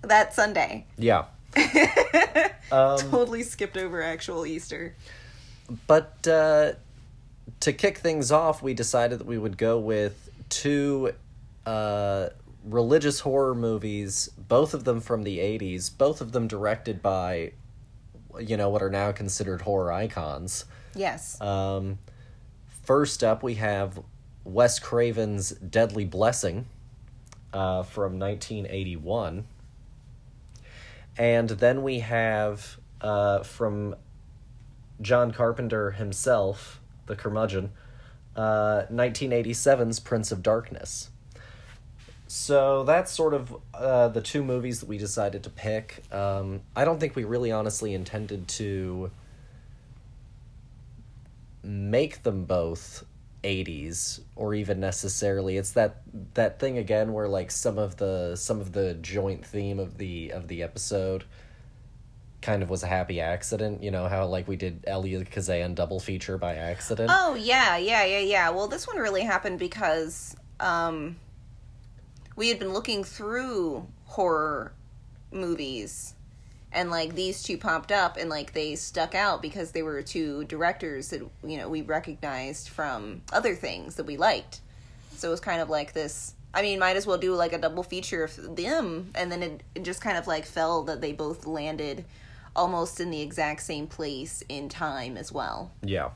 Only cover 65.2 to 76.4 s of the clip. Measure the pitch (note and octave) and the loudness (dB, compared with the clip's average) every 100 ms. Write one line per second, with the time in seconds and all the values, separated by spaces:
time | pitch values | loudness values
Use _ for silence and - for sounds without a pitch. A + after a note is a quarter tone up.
65.2 | F#2 - F#2 F2+ F2 F2 E2+ F#2+ - F#2 | -4 -6 -2 0 0 -2 -2 -2 -4 -6
66.2 | - F#2 F2 D#2+ E2 F#2 - A2 A2+ F#4 | -4 -4 -4 -4 -6 -6 -4 0 4 6
67.2 | F4+ B3+ A3 C4 A3+ F3 F#3+ A3+ F#3+ G3 | 4 0 2 4 4 4 4 4 4 2
68.2 | G3 G3 E3+ F3+ G#3 F4+ - G#4 A3 G3 | 2 4 4 2 -2 -4 -6 -2 0 0
69.2 | A3 F#3+ G3+ F3+ F3+ - F#3 D#3+ D#3+ - | 2 0 0 -4 -6 -2 0 0 -2 -8
70.2 | - - - - F#3 E3+ E3 D#3+ D3+ E3+ | -14 -16 -20 -4 0 2 0 -2 -8 -10
71.2 | - - - - - - - - - - | -18 -20 -20 -20 -20 -20 -20 -20 -20 -20
72.2 | - - A3+ A3 F#3+ F#3+ A3+ G#3 F#3+ - | -18 -2 0 0 -2 -4 -2 -4 -6 -8
73.2 | G#3+ A#3+ C4 A3 E3+ B2+ F#2 - - - | -6 -4 -2 -2 -2 -4 -10 -18 -10 0
74.2 | F3+ D#3+ D#3 C#3 - - - - - - | 2 2 0 -2 -6 -14 -20 -20 -20 -20
75.2 | - F#3+ F3 E3+ C#3 B2 G2+ - - - | -12 -6 -4 -2 -4 -6 -8 -12 -14 -16
76.2 | - - | -20 -20